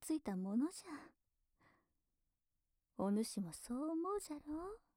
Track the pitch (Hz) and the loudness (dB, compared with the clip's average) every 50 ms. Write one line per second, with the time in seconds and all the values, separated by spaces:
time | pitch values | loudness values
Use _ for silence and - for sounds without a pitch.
0 | - - 320 302 - 208 190 185 185 190 208 247 285 359 - - - 349 302 277 | 0 0 0 0 2 0 -2 0 0 2 4 4 4 2 0 -6 -10 -10 -10 -10
1 | - - - _ _ _ _ _ _ _ _ _ _ - _ _ _ _ _ _ | -10 -14 -20 _ _ _ _ _ _ _ _ _ _ -20 _ _ _ _ _ _
2 | _ _ _ _ _ _ _ _ _ _ _ _ _ _ _ _ _ _ _ - | _ _ _ _ _ _ _ _ _ _ _ _ _ _ _ _ _ _ _ 0
3 | 185 202 202 214 233 - - 202 185 165 - - - - 240 262 302 320 330 320 | 2 4 4 4 2 2 0 -2 -2 -4 -6 -10 -6 -4 -2 -2 0 0 2 2
4 | 349 381 415 403 - - 294 294 - 294 302 320 359 392 440 466 - _ _ | 2 2 0 0 -2 -4 -8 -8 -6 -6 -4 -4 -4 -6 -8 -10 -14 _ _